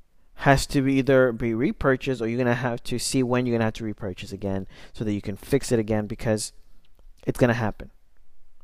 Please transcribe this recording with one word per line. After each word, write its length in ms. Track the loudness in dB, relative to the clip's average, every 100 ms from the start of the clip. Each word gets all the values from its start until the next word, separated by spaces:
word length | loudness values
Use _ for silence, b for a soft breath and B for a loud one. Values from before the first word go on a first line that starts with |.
| -20 -20 -20
has 340 | 0 4 4 4
to 140 | 0
be 140 | 2 2
either 360 | 4 6 6
be 220 | 2 -2
repurchased 680 | 0 0 0 0 0 0 -2
or 60 | -2
you're 100 | 0
gonna 160 | 2
have 300 | 2 0 -4
to 160 | -4 -4
see 240 | 0 0
when 220 | 2 2 2
you're 100 | 2
gonna 80 |
have 100 | 0 -2
to 100 | -6
repurchase 480 | -6 -8 -8 -10
again 340 | -6 -4 -4 -6 B B
so 140 | -6 -4
that 80 |
you 80 | -2
can 160 | -4 -8
fix 340 | 0 0 2
it 80 | 0
again, 260 | 2 0 -2
because 460 | -2 0 0 -2 -12 -20 -20 -20 -20 -20 -10 -4
it's 140 | 2
gonna 140 | 4
happen. 380 | 4 0 -4 -12 -18 -20 -20 -16 -14 -14 -16